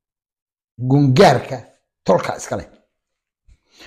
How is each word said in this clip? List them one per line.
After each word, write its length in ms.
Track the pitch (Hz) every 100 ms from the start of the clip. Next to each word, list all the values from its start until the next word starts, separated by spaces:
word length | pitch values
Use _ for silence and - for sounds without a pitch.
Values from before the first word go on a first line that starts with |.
| _ _ _ _ _ _ _ -
Gungaarka 880 | 127 139 139 127 - 123 - - - _ _ _ -
tolka 300 | - - -
iska 180 | - 110
leh. 120 | - _ _ _ _ _ _ _ _ _ _ _